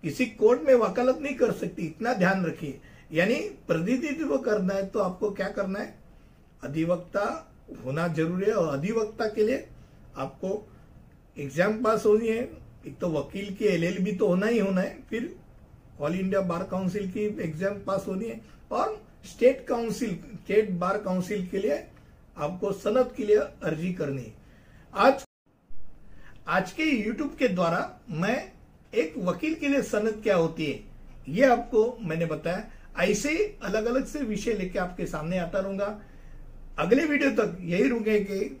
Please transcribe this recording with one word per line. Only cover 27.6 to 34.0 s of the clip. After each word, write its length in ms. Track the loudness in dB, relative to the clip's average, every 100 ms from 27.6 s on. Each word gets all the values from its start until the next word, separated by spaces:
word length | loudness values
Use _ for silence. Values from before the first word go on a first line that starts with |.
| 2 2 -2 -10 -10
मैं 420 | -2 0 0 -4 -18 -20 -20 -6
एक 240 | -2 -2 -2
वकील 360 | -2 0 -2
के 140 | -2 2
लिए 140 | 2
सनद 380 | 2 0 0 -2
क्या 140 | 2 4
होती 300 | 2 0 -4
है 180 | -4 -10 -18 -18 -18 -6
ये 160 | 4
आपको 540 | 6 6 4 4 4 0
मैंने 260 | -4 -2 -2
बताया। 440 | -2 -4 -4 -6 -16 -14 0
ऐसे 320 | 2 2 0
ही 140 | 0 0 -2
अलग-अलग 440 | -4 -2 0 0